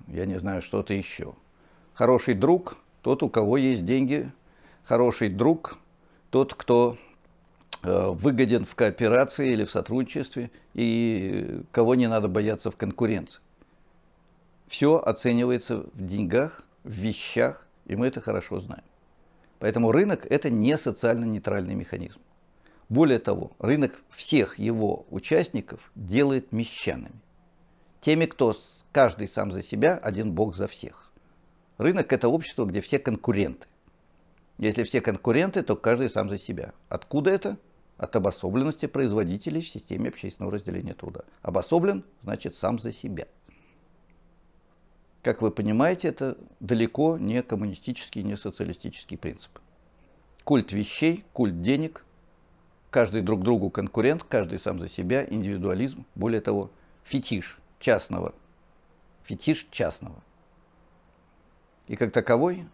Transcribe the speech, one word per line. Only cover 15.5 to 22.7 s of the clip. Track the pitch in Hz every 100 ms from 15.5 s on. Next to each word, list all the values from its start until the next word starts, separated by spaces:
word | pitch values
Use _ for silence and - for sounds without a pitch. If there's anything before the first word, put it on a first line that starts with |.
| 123 - 110 -
в | -
деньгах, | 90 101 90 120 156 - - _
в | -
вещах, | 104 110 - - 117 127 - _ _ -
и | 101
мы | 123
это | -
хорошо | 110 98 - 95
знаем. | 95 - _ _ _ _ _ _ _ -
Поэтому | 107 117 113
рынок — | 139 208 170 -
это | 139 147
не | 113 120 -
социально | 120 - 117 117 113
нейтральный | 104 101 101 92 98
механизм. | 92 - - - _ _ _ _ _